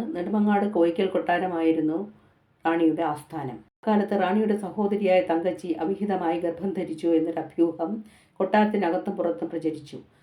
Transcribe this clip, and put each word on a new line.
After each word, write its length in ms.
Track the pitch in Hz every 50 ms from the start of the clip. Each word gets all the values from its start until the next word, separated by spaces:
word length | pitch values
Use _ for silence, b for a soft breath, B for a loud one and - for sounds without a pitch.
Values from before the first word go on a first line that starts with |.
| 226 -
നെടുമങ്ങാട് 580 | 165 175 170 185 202 214 208 208 208 202 202 202 -
കോയിക്കൽ 360 | 175 170 170 170 - 196 190
കൊട്ടാരമായിരുന്നു 920 | - 175 156 - 175 175 185 185 180 165 165 165 160 160 151 156 156 175 202 208 - b b b b b b _ _ _ -
റാണിയുടെ 400 | 165 165 170 165 160 151 165 170
ആസ്ഥാനം. 540 | 156 147 143 - - - 160 139 127 117 107 - _ _
അക്കാലത്ത് 400 | _ - 220 214 208 202 - 208
റാണിയുടെ 420 | 196 185 180 196 220 220 214 202 202
സഹോദരിയായ 640 | 196 180 170 208 208 196 202 202 208 185 185 185 180
തങ്കച്ചി 480 | 180 165 165 170 180 175 - - 180 160
അവിഹിതമായി 640 | 160 170 - - - 208 208 190 175 180 165 170 170
ഗർഭം 300 | 175 170 165 - 185 196 175
ധരിച്ചു 360 | 190 180 151 160 - - 170
എന്നൊരു 320 | 165 160 156 165 165 165
അഭ്യൂഹം 500 | 160 - - - 165 170 165 - 170 175 214 226 - B B B B B B B
കൊട്ടാരത്തിനകത്തും 760 | 190 190 - 214 214 208 208 202 190 170 170 180 180 202 190
പുറത്തും 320 | 180 175 170 165 - 180 165
പ്രചരിച്ചു. 500 | - 165 156 160 151 143 - - - 131 - _ b b